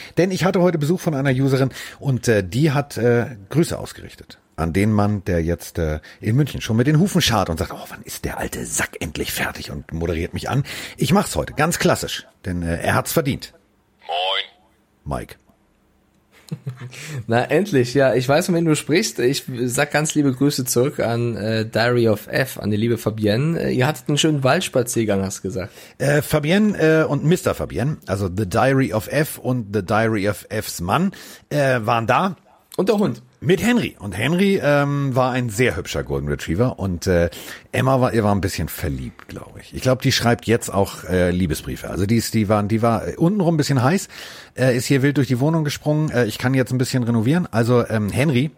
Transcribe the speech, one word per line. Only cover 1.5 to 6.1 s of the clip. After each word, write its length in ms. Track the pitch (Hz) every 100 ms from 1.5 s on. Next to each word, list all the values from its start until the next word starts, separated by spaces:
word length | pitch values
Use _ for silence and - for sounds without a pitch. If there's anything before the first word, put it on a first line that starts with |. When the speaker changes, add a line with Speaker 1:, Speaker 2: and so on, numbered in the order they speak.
| 131 135 - - -
Speaker 1:
und, 280 | 139 120 120
äh, 160 | 107
die 280 | 95 107 156
hat, 260 | 139 143 -
äh, 300 | 120 120 117 110 98
Grüße 280 | 135 170 -
ausgerichtet 580 | 101 - 90 - - - _ -
an 160 | 82
den 180 | 87 107
Mann, 320 | 104 104 104 98
der 160 | 87
jetzt, 380 | 82 82 - -
äh, 220 | 80 76 -